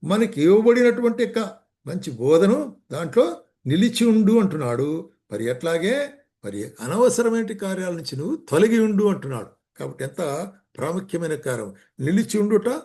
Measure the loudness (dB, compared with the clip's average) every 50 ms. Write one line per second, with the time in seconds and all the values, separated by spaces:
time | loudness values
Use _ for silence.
0 | -4 -2 0 0 0 0 0 2 4 6 6 6 6 6 6 6 6 4 2 2
1 | 0 -2 0 0 -2 -2 -2 -4 -6 -6 -10 -16 _ _ _ _ -12 -10 -8 -8
2 | -8 -8 -8 -2 2 4 4 6 6 4 2 2 -2 -6 -10 _ _ -12 -10 -8
3 | -6 -2 2 2 2 2 0 -8 -14 _ _ _ -4 -2 2 2 2 2 2 2
4 | 2 4 4 4 4 4 4 4 4 2 0 -2 -4 -4 -2 -2 -2 -2 -4 -6
5 | -8 -12 _ _ _ -12 -8 -6 -4 -4 -4 -4 -4 -2 -2 -2 0 -2 -2 -2
6 | -4 -6 -10 -16 _ _ _ _ -14 -12 -10 -10 -10 -12 -12 -12 -8 -4 0 2
7 | 2 2 4 2 0 0 0 0 -2 -4 -6 -8 -6 -6 -6 -6 -6 -6 -6 -8
8 | -8 -10 -8 -8 -6 -6 -6 -8 -6 0 2 4 4 4 4 4 2 2 2 2
9 | 2 2 0 -2 -4 -8 -8 -10 -10 -12 _ _ _ _ _ -12 -12 -12 -10 -10
10 | -10 -10 -8 -6 -6 -6 -6 -6 -8 -10 -14 _ _ _ _ -8 -8 -6 -6 -6
11 | -8 -6 -8 -6 -4 -4 -6 -6 -6 -6 -6 -6 -8 -10 -14 _ _ _ _ -8
12 | -4 0 0 0 0 0 0 0 0 2 2 0 0 0 -4 -6